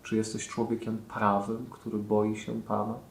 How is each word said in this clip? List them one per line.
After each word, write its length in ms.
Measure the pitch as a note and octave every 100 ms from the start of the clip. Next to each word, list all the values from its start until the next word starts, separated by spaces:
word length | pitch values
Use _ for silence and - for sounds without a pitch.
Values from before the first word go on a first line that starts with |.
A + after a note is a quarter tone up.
Czy 140 | - A2
jesteś 320 | A2 A2 -
człowiekiem 500 | - A2+ A2+ A2 A2
prawym, 680 | - - G#2+ G2+ G2+ A2+ B2+
który 280 | - B2+ A2
boi 380 | G#2 G#2+ G#2+ G#2+
się 260 | - A2+
Pana? 320 | A2 G#2 G#2 A#2+ -